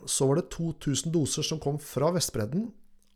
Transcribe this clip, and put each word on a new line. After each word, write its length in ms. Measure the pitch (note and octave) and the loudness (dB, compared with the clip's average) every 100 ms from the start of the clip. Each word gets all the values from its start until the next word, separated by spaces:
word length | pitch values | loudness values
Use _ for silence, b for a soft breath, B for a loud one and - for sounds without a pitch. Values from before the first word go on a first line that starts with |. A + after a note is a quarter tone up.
| - | -4
så 220 | - C3+ | 2 4
var 100 | C#3+ | 4
det 80 | - | 0
to 180 | - E3 D#3 | -4 -4 -2
tusen 320 | - C3+ D#3+ | -2 0 2
doser 320 | E3 C3 - | 2 2 0
som 160 | D3 D#3 | -2 -2
kom 160 | C#3+ D3 | -2 -2
fra 380 | - - D3+ F3+ | -2 0 2 2
Vestbredden, 560 | - - G#2+ E3 A3+ - - - - | 0 -2 -2 -2 -4 -8 -20 -20 -20